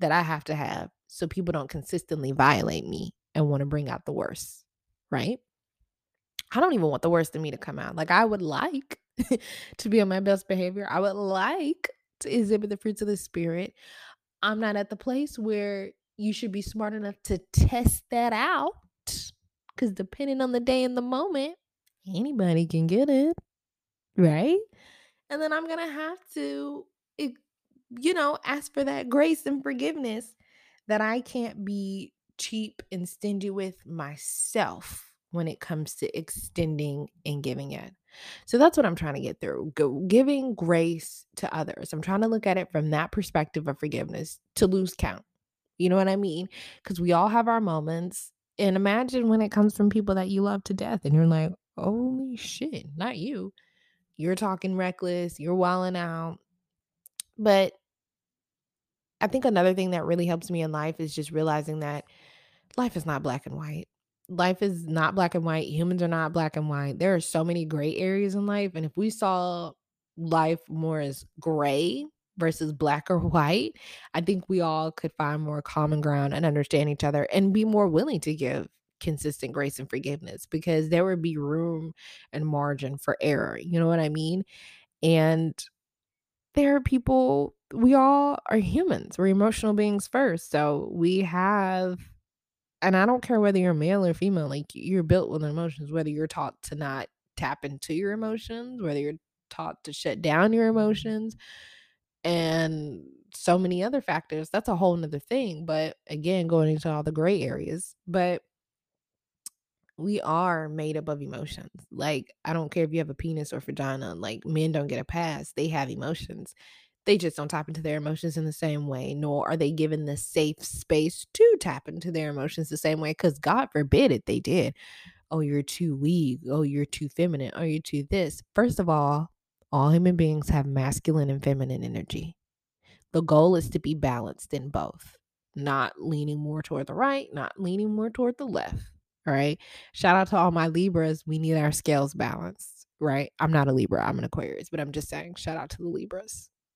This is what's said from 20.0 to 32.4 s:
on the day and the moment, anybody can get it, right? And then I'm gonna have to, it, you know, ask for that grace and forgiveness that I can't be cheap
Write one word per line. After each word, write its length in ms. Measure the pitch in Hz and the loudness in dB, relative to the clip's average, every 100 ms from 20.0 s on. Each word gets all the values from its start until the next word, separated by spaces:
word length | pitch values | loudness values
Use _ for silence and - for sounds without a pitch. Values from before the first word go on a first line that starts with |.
| 190 - 277 262 | -8 -4 -2 0
on 100 | 254 | 0
the 80 | 247 | 0
day 240 | 240 254 | 2 2
and 100 | 254 | 2
the 60 | 247 | 0
moment, 560 | 247 254 381 285 285 349 _ _ _ _ 185 | -2 -2 0 -2 -4 -8 _ _ _ _ -8
anybody 600 | 190 269 254 180 165 165 | -4 -2 2 4 4 2
can 200 | 160 165 | 2 2
get 220 | 202 285 | 4 4
it, 260 | 269 302 349 - _ _ _ _ _ _ - | 4 4 0 -8 _ _ _ _ _ _ 4
right? 420 | 170 151 254 381 440 _ - - _ _ - | 4 4 2 0 -2 _ -20 -20 _ _ -8
And 100 | 294 | -4
then 140 | 311 | -2
I'm 120 | 311 330 | -2 -4
gonna 240 | 330 330 | -6 -6
have 280 | 285 311 370 - | -6 -8 -10 -12
to, 500 | 302 285 277 285 285 - _ _ - | -8 -6 -6 -8 -10 -14 _ _ -8
it, 160 | 285 - _ _ _ _ - 240 | -8 -8 _ _ _ _ -20 -4
you 140 | 302 | 0
know, 240 | 359 285 - | 2 0 -2
ask 300 | - 285 - | -4 -6 -4
for 100 | 285 | -4
that 240 | 277 277 247 | -2 -2 0
grace 380 | 277 320 320 277 | 2 4 2 -2
and 160 | 277 | -4
forgiveness 760 | 277 247 294 311 240 220 - _ _ _ _ _ - | -4 -4 -4 -4 -6 -6 -10 _ _ _ _ _ -2
that 140 | 214 | 0
I 220 | 214 247 | 0 -2
can't 420 | 247 247 233 - | -4 -6 -6 -6
be 480 | 196 202 196 196 - _ _ | -6 -6 -6 -8 -12 _ _
cheap 460 | - | -12